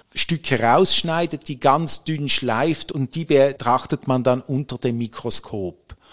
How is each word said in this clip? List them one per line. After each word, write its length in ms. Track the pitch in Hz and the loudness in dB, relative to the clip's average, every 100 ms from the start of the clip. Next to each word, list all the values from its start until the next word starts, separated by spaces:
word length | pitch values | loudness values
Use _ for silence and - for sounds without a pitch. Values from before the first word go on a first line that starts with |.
| _ | _
Stücke 460 | - - 165 - 123 | -4 -2 -2 0 2
rausschneidet, 840 | 117 143 190 - 170 160 170 147 - | 4 4 4 2 0 -2 -4 -6 -10
die 120 | 127 | 0
ganz 420 | 143 147 160 - | 2 2 0 -4
dünn 260 | - 151 143 | -4 -4 0
schleift 600 | - 123 113 156 151 - | 0 0 0 0 -2 -6
und 220 | 147 127 | -6 -4
die 100 | 165 160 | -6 2
betrachtet 840 | 139 139 135 123 127 - 147 - | 4 4 2 0 0 0 -6 -2
man 160 | 127 | 0
dann 160 | 123 127 | 2 0
unter 360 | - 135 147 123 | -2 -6 -4 -4
dem 220 | 123 117 | -4 -4
Mikroskop. 960 | 113 - 120 - - 104 92 - _ - _ | -6 -8 -4 -4 -4 -8 -8 -10 _ -20 _